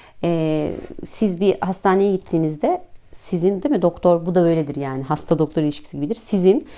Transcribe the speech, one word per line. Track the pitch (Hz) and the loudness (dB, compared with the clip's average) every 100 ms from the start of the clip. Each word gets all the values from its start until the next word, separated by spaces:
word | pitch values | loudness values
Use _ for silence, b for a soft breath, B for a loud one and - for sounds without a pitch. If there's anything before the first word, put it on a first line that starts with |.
| B - | B -6
Ee, | 170 165 160 156 151 - - - 180 | -2 0 0 0 -2 -6 -12 -14 -12
siz | - 214 175 | -2 -2 2
bir | 196 - | 0 2
hastaneye | 180 185 196 190 202 | -2 0 2 2 2
gittiğinizde | 190 - 165 156 151 294 359 - - - | 0 -2 0 0 0 -2 -2 -6 -20 -18
sizin, | - - 175 180 196 | -16 -6 0 0 0
değil | 285 226 | 0 2
mi, | |
doktor, | 175 170 180 170 170 | 0 2 2 2 2
bu | 180 | 4
da | 170 | 4
öyledir | 160 143 135 | 2 0 -4
yani, | 139 131 | -6 -6
hasta | 135 151 - 156 | -4 -4 0 0
doktor | 151 165 | 2 0
ilişkisi | 151 147 - 143 | -2 -2 -10 -8
gibidir. | 147 - | -6 -6
Sizin | - 196 185 240 B | -2 2 4 4 B